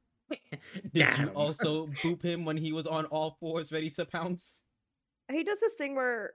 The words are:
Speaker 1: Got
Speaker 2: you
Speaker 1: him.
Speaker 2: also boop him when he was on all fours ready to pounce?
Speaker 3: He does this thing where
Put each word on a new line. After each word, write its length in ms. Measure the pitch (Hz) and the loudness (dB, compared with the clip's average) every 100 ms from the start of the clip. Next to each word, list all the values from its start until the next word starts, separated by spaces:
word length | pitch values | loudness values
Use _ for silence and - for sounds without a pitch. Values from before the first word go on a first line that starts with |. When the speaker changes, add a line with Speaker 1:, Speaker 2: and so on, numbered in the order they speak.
| _ _ - 302 - 143 - 190 - 165 | _ _ -10 -10 -10 -14 -12 -12 0 4
Speaker 1:
Got 220 | - - | 6 6
Speaker 2:
you 80 | 143 | 2
Speaker 1:
him. 40 | 143 | 2
Speaker 2:
also 520 | 147 156 170 156 156 139 | 0 2 0 0 -2 -2
boop 180 | 165 170 | 0 0
him 220 | 175 170 160 | 0 0 0
when 100 | 156 | 0
he 140 | 160 | 0
was 140 | 160 160 | -2 0
on 180 | 160 156 | 0 0
all 320 | 156 160 - | 0 -2 -4
fours 320 | 165 165 156 | -4 -2 -2
ready 180 | 156 156 | -2 -2
to 140 | 151 170 | -2 -4
pounce? 560 | 175 175 180 - - - _ _ _ _ _ - | -2 -2 -4 -8 -20 -20 _ _ _ _ _ -4
Speaker 3:
He 120 | 277 | -2
does 160 | 330 415 | 0 2
this 140 | 453 | 2
thing 220 | - 285 269 | 2 -2 0
where 380 | 254 233 202 | 0 0 -4